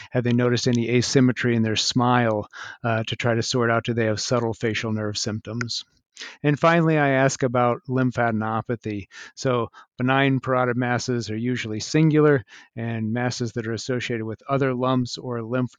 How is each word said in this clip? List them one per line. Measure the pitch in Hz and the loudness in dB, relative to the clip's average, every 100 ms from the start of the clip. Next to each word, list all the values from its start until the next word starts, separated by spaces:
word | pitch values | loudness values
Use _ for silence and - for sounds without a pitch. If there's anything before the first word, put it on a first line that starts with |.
| - | -4
have | 127 | -2
they | 120 | 2
noticed | 120 123 120 131 | 4 4 2 2
any | 120 113 | 0 2
asymmetry | 123 113 139 127 113 123 117 | 0 4 4 4 2 0 2
in | |
their | 110 | 0
smile, | 107 - 123 123 123 117 107 101 - - - | 0 0 2 4 4 2 0 -4 -12 -18 -6
uh, | 117 113 110 | -2 0 -2
to | 117 | -2
try | 120 | 0
to | 113 | 0
sort | - 131 117 | 0 0 2
out, | 117 | 2
do | 117 | 0
they | 113 113 | 0 0
have | 104 | 0
subtle | - 123 117 | -2 -2 -2
facial | 110 117 104 117 | -4 -4 -4 -4
nerve | 107 107 104 | -4 -4 -4
symptoms? | 117 107 - 113 117 - - _ _ - - - | -4 -6 -6 -8 -6 -8 -12 _ _ -20 -20 -4
And | 147 147 | 0 2
finally, | 165 170 160 156 | 4 4 4 4
I | 139 | 4
ask | 135 135 - | 4 2 2
about | 131 123 120 120 - | 0 2 2 0 -2
lymphadenopathy. | 127 127 120 117 110 110 110 - 117 110 101 95 - - | 0 0 0 0 0 -2 -4 -4 -6 -6 -8 -10 -16 -20
So | - 135 123 113 - - - | -6 -2 0 -2 -8 -16 -4
benign | 123 135 139 135 | 0 2 4 2
parotid | - 127 127 120 | 0 0 0 0
masses | 123 120 - 120 107 | 0 -2 -2 -4 -4
are | 110 | -4
usually | 120 123 113 107 | -4 -4 -4 -8
singular, | - 156 160 151 151 139 - - - 113 | -2 2 4 6 4 4 0 -18 -18 -10
and | 117 113 110 | -6 -4 -4
masses | 120 123 - 117 | -2 -2 -2 -6
that | 120 113 | -6 -6
are | |
associated | 110 - 123 - 117 | -6 -4 -6 -4 -6
with | 110 107 - | -6 -8 -4
other | 139 135 | -2 0
lumps | 123 127 127 123 - | 0 0 0 -2 -6
or | 127 117 | -8 -8
lymph | 113 127 123 | -4 -4 -4